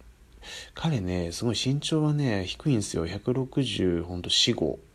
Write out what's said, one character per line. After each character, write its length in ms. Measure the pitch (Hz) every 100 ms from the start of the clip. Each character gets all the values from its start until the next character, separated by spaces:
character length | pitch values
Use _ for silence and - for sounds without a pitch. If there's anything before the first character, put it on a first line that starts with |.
| - - - - - - -
彼 260 | - 165 131
ね、 320 | 92 90 85
す 140 | 85 113
ご 80 |
い 20 | 104
身 240 | 127 143
長 240 | - 156
は 100 | 151
ね、 300 | 151 139 101 95
低 240 | - 156
い 40 |
ん 20 | 120
で 40 |
す 160 | 98 -
よ。 100 | 82
百 240 | 98 -
六 320 | 127 127 -
十、 400 | 123 101 92 85
ほ 140 | 90 90
ん 40 |
と 80 | 87
四 220 | - -
五。 260 | 117 76 - -